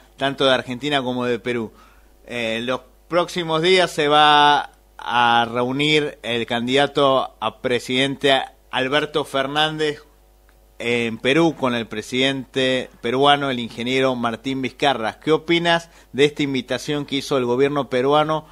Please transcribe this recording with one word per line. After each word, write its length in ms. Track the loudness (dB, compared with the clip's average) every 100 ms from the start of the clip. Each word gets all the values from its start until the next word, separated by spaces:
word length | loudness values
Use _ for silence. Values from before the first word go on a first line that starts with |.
| _ -6
tanto 280 | -4 0 2
de 80 |
Argentina 480 | 2 0 -8 -4 -2
como 240 | -2 -4 -2
de 120 | -2
Perú. 340 | -4 -4 -6 -12 -20 _ _ _ -12
Eh, 340 | -6 -4 -4
los 180 | -4 -4 -6 _ _
próximos 540 | -2 -2 -4 -4 0
días 300 | 4 4 2
se 160 | 0 2
va 640 | 6 6 6 6 4 0 _ _ -14
a 500 | -4 2 4 4 2
reunir 680 | -2 -2 -2 0 0 0 -6
el 220 | -6 -4 -2
candidato 880 | -4 0 2 2 2 2 2 -2 -4
a 220 | -6 -4
presidente 800 | -2 -2 -2 -2 -2 0 2 2 0 -10 _
Alberto 520 | -4 -2 0 -2 -4
Fernández 800 | -4 -4 -2 -2 -2 -2 -4 -4 -12 _ _ _ _ _ _ -8
en 380 | -4 -2 -2 -4
Perú 380 | 0 2 2 0
con 140 | -2
el 140 | -2 -4
presidente 1040 | -10 -6 -2 -2 -2 -6 -2 0 -2 -4 -8
peruano, 480 | -4 2 4 4 2
el 100 | -4
ingeniero 540 | -6 -8 -4 0 0
Martín 480 | 0 -4 -6 -6 -6
Vizcarra. 580 | -6 -2 0 0 -4 -6
¿Qué 120 | -2
opinas 580 | 0 2 0 2 0 -2 -16 _
de 120 | 0 2
esta 180 | 2
invitación 640 | -2 -2 -4 -6 -4 -6 -4
que 80 | -6
hizo 200 | -2 0
el 60 | 0
gobierno 440 | 2 2 0 -2
peruano 580 | 0 2 2 2 -2 -8